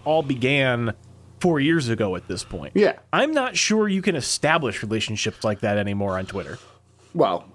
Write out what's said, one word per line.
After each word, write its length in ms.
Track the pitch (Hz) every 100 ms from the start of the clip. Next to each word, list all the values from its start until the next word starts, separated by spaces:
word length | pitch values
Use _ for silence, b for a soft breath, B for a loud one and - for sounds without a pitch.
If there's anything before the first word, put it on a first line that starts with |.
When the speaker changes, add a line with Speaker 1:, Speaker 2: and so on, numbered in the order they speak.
Speaker 1:
all 180 | 147 156
began 680 | 143 127 127 143 131 120 117 - - - - -
four 200 | 180 156
years 280 | 143 165 120
ago 260 | 113 101 90
at 120 | -
this 160 | 90
point. 300 | - 92 71 -
Speaker 2:
Yeah. 240 | 202 - -
Speaker 1:
I'm 180 | 170 285
not 220 | 302 254 175
sure 320 | - 214 208
you 140 | 190
can 140 | 196 160
establish 680 | - - 147 165 127 -
relationships 600 | 107 110 - 107 110 -
like 180 | 110 101
that 160 | 107 104
anymore 420 | 101 101 101 92
on 60 | 95
Twitter. 340 | 98 73 98 - - _ _ -
Speaker 2:
Well, 320 | 175 110 85 -